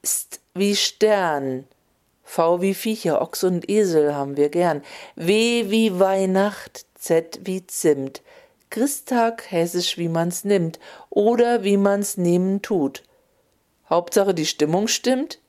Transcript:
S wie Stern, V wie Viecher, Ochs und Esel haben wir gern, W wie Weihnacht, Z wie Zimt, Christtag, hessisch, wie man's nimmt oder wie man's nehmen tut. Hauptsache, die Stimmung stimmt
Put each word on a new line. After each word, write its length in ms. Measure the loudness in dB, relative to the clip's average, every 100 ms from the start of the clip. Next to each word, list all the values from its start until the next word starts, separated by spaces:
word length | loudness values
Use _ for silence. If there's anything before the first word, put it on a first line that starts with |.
S 280 | -4 -6 -8 -18 _
wie 220 | -2 0 0
Stern, 880 | -2 2 2 4 2 0 -2 -6 -10 _ _ _ _ _
V 380 | -8 0 2 2
wie 120 | 0
Viecher, 480 | -2 -4 -2 0 0
Ochs 220 | -2 -2
und 260 | 0 0 0
Esel 460 | 2 4 2 2 0
haben 220 | -4 0
wir 120 | 0
gern, 340 | 2 0 0 -6 -20 -20 -6
W 540 | 0 2 2 0 0
wie 300 | 2 2 2
Weihnacht, 880 | 2 2 2 2 0 -4 -18 -20 -20
Z 480 | -16 0 0 -2 -12
wie 220 | -8 -8 -8
Zimt, 540 | 0 2 2 -2 -10 _ -20 _ _ _
Christtag, 840 | -4 -4 -4 -4 0 0 -4 -6
hessisch, 460 | -2 -2 -2 -4 -4
wie 100 | -2
man's 360 | -2 -2 -4
nimmt 360 | 0 0 0 -6 -20 -20 -4
oder 540 | 2 2 4 2 2
wie 140 | 2 2
man's 400 | 4 2 -2 -2
nehmen 440 | 2 2 2 -2
tut. 420 | -2 -2 -2 -4 _ _ _ _ _ _ _ _ _
Hauptsache, 440 | -2 2 0 2
die 120 | 0 -4
Stimmung 420 | -2 0 0 0
stimmt 520 | -2 0 -2 -2 -10